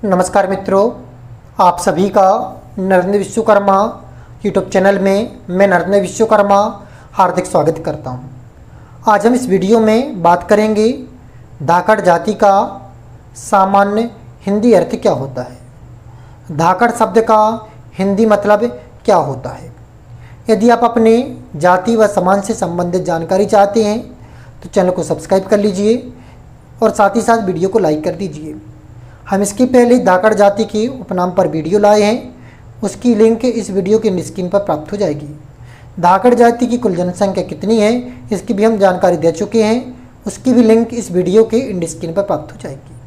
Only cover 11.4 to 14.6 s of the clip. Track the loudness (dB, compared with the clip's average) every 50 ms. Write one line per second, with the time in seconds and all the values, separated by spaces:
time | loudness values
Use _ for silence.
11.4 | -20 -20 -16 -10 -2 0 0 2 4 2 0 2 4 2 2 2 0 -4 -2 2
12.4 | 2 4 4 4 0 -2 -6 -14 -18 -20 -20 -20 -20 -20 -20 -20 -20 -20 -20 -18
13.4 | -8 -2 2 2 2 2 2 2 2 2 0 -2 -4 -4 -8 -14 -20 -20 -20 -10
14.4 | -6 -4 -2 2